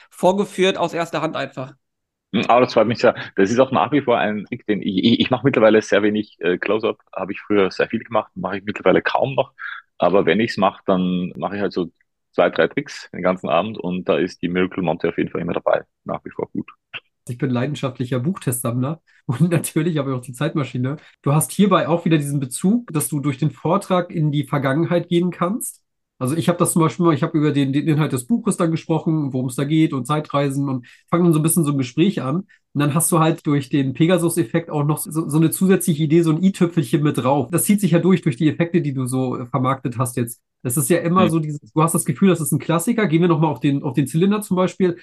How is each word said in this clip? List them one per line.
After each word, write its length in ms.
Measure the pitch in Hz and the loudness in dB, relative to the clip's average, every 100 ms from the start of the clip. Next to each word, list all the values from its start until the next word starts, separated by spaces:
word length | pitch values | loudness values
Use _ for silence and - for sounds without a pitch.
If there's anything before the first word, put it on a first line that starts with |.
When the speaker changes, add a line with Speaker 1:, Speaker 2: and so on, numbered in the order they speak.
| _ | _
Speaker 1:
vorgeführt 720 | - 180 196 202 - 185 190 | 0 2 2 -2 0 0 2
aus 160 | 170 | -2
erster 260 | 160 165 156 | -4 -4 -4
Hand 140 | 160 | -4
einfach. 380 | 135 131 - 131 - _ _ _ _ _ | -4 -8 -10 -14 -16 _ _ _ _ _
Speaker 2:
Hm, 120 | 98 - | -2 4
aber 140 | 120 | 4
das 120 | 123 | 4
freut 140 | 117 110 | 2 2
mich 100 | 113 | 2
sehr. 160 | 117 - - | 2 0 -6
Das 160 | - 95 | 0 2
ist 80 | 120 | 4
auch 120 | 131 | 2
nach 200 | 104 110 | 2 2
wie 100 | 147 | 0
vor 160 | 123 113 | 2 0
ein 280 | 104 107 | 0 -4
Trick, 200 | - 127 | -8 -10
den 160 | - 98 | -4 -4
ich, 220 | - 95 | -2 0
ich, 160 | 117 - | 2 2
ich 100 | - | 0
mache 160 | 127 | 0
mittlerweile 340 | - 123 110 110 | 0 4 6 6
sehr 180 | - 101 | 4 2
wenig, 360 | 107 107 104 _ | 2 0 -6 _
äh, 180 | 87 90 | -2 -2
Close-Up, 400 | - 107 107 107 _ | -2 -2 -2 -6 _
habe 180 | - 95 | -10 -10
ich 60 | 101 | -10
früher 300 | - 104 92 | 0 2 2
sehr 180 | - - | 0 -2
viel 160 | 110 | -4
gemacht, 280 | - 110 - | -4 -4 -4
mache 240 | 92 92 98 | -8 -8 -6
ich 60 | |
mittlerweile 400 | 104 98 92 90 | -8 0 2 2
kaum 320 | - 127 131 | 2 -2 0
noch. 180 | 131 - - - - _ - | -2 -4 -10 -14 -14 _ -2
Aber 260 | 87 95 | 2 2
wenn 140 | 82 95 | 2 2
ich's 180 | 113 - | 0 0
mache, 240 | 95 - - | -2 0 -2
dann 460 | 92 90 90 87 65 | 0 0 -2 -4 -6
mache 200 | 90 101 | -8 -4
ich 40 | |
halt 100 | 95 | -4
so 200 | 95 85 - _ _ _ | -4 -6 -10 _ _ _
zwei, 180 | - 90 | 0 0
drei 180 | - 82 | 2 0
Tricks 440 | - - - - | -2 -8 -14 -14
den 80 | 90 | -4
ganzen 260 | 90 92 - | -2 -2 0
Abend 300 | 110 107 107 | -2 -2 -6
und 320 | 90 92 - | -6 -4 -2
da 80 | 78 | 0
ist 240 | 90 - | -2 -4
die 60 | 85 | -4
Miracle 340 | 90 90 - | -2 -2 -2
Monte 280 | 87 80 85 | -4 -2 -4
auf 80 | 87 | -2
jeden 100 | 82 | -4
Fall 120 | 82 | -4
immer 120 | 85 | -4
dabei, 300 | 85 - 80 - _ | -4 -2 -4 -4 _
nach 220 | - 85 | -10 -10
wie 60 | - | -10
vor 180 | - - | -10 -8
gut. 200 | - - _ _ - - _ - | -10 -12 _ _ -20 -20 _ -14
Speaker 3:
Ich 80 | 123 | -6
bin 140 | 139 | -4
leidenschaftlicher 680 | 120 143 147 135 - 120 127 | -2 -4 -4 -8 -6 -6 -4
Buchtestsammler 840 | 139 196 143 123 120 123 131 165 _ | -4 -4 -4 -4 -4 -4 -4 -6 _
<laughs> 120 | _ - | _ -8
und 220 | 120 175 | 0 2
natürlich 480 | 165 - 165 165 151 | 2 -2 -2 -2 -2
habe 140 | 135 | -4
ich 60 | 127 | -6
auch 40 | |
die 120 | 127 | -8
Zeitmaschine. 640 | 123 165 160 123 127 127 156 - _ | -6 -4 -2 -4 -4 -6 -6 -14 _
Du 120 | 143 | 0
hast 180 | 151 - | 2 0
hierbei 360 | - 202 175 143 | 2 4 4 2
auch 160 | 170 | 0
wieder 140 | 156 160 | 2 0
diesen 240 | 143 143 | 0 -4
Bezug, 500 | 135 - 180 240 - | -4 -2 0 0 0
dass 160 | 151 - | -4 -2
du 140 | 147 | -2
durch 160 | 143 127 | -2 -2
den 120 | 151 | -2
Vortrag 600 | - 156 190 - 180 175 | -2 -2 -2 0 -2 -2
in 200 | 175 151 | -2 0
die 120 | 143 | 0
Vergangenheit 640 | 127 143 135 147 165 175 170 | 0 0 0 0 0 0 0
gehen 240 | 175 180 | 0 0
kannst. 500 | - 175 247 - - _ _ _ _ | -2 -2 -2 -8 -14 _ _ _ _
Also 160 | 127 | -4
ich 120 | 165 147 | 0 0
habe 100 | 170 | 0
das 160 | 165 | 0
zum 80 | 175 | 2
Beispiel 240 | 160 - | 2 2
mal, 80 | 170 | 2
ich 100 | 147 | 2
habe 140 | 160 160 | 0 0
über 140 | 151 | 2
den, 220 | 143 135 | 2 0
den 140 | 143 160 | 0 0
Inhalt 260 | 147 143 | 2 0
des 140 | 127 - | -2 -2
Buches 280 | 233 202 | -2 0
dann 160 | 185 170 | 0 0
gesprochen, 600 | 160 - 156 165 156 139 | -2 -2 -2 0 -2 -2
worum 140 | 127 127 | -4 -4
es 80 | |
da 80 | 123 | -4
geht 300 | 143 160 156 | 0 2 2
und 120 | 139 | 0
Zeitreisen 640 | 127 151 147 143 143 139 139 | -2 -4 -2 -2 0 -2 -2
und 160 | 131 - - _ | -4 -8 -20 _
fangen 140 | 170 | 2
dann 80 | 175 | 4
so 60 | 156 | 4
ein 40 | |
bisschen 200 | 160 175 | 2 2
so 80 | 147 | 0
ein 60 | 139 | 0
Gespräch 440 | 123 156 196 156 | -2 2 2 0
an. 140 | 131 170 - _ _ | -4 -4 -6 _ _
Und 40 | 139 | -2
dann 120 | 147 | 0
hast 180 | 156 - | 0 2
du 80 | 165 | 2
halt 260 | 160 160 | 2 0
durch 240 | 156 143 - | -2 -2 0
den 240 | 147 135 | -2 -2
Pegasus-Effekt 760 | 131 160 175 170 170 - 170 - | 0 2 2 2 -2 -2 -2 -2
auch 160 | 151 | -2
noch 140 | 147 147 | 0 -2
so, 280 | - 151 165 | -4 -6 0
so 100 | 151 | 2
eine 140 | 160 | 2
zusätzliche 520 | - 190 185 185 151 | 2 2 2 2 0
Idee, 180 | 156 165 | 2 4
so 100 | 160 | 4
ein 100 | 156 | 2
i-Tüpfelchen 600 | 190 - 170 165 143 160 | 0 2 0 0 0 0
mit 140 | 147 139 | 0 0
drauf. 320 | 127 147 139 | 2 2 0
Das 140 | 170 | -2
zieht 160 | - 202 | 2 2
sich 100 | 175 | 2
ja 80 | 165 | 2
durch, 220 | 175 175 | 4 2
durch 160 | 165 - | 0 0
die 100 | 151 | 0
Effekte, 340 | 147 170 175 | 0 0 0
die 120 | 143 | -2
du 120 | 131 | -4
so, 320 | 123 131 127 120 | -4 -2 -2 -4
äh, 100 | 123 | -6
vermarktet 500 | 143 127 135 131 113 | -2 0 -2 -4 -4
hast 180 | 123 | -4
jetzt. 260 | - 120 - _ _ | -4 -6 -8 _ _
Das 160 | 127 151 | -4 -4
ist 120 | 131 | 0
ja 100 | 170 | 0
immer 260 | 165 185 | 2 2
Speaker 2:
Mhm. 40 | 175 | 2
Speaker 3:
so 100 | 160 | 0
dieses, 200 | 151 147 - | -2 -8 -4
du 100 | 156 | 0
hast 100 | 165 | 0
das 120 | 165 | 0
Gefühl, 240 | - 123 196 | -4 2 2
das 100 | 170 | 2
ist 140 | 147 | 0
ein 60 | 147 | -2
Klassiker. 480 | - 165 240 226 190 | 0 -2 0 0 0
Gehen 140 | 160 | 2
wir 60 | 175 | 2
noch 140 | 156 | 2
mal 80 | 160 | 0
auf 100 | 127 | 0
den, 240 | 143 139 | 0 0
auf 100 | 139 | -2
den 140 | 139 135 | -2 0
Zylinder 340 | 160 196 208 | 2 2 0
zum 140 | - | -2
Beispiel. 420 | 180 180 - 180 175 | -2 -2 0 -2 -2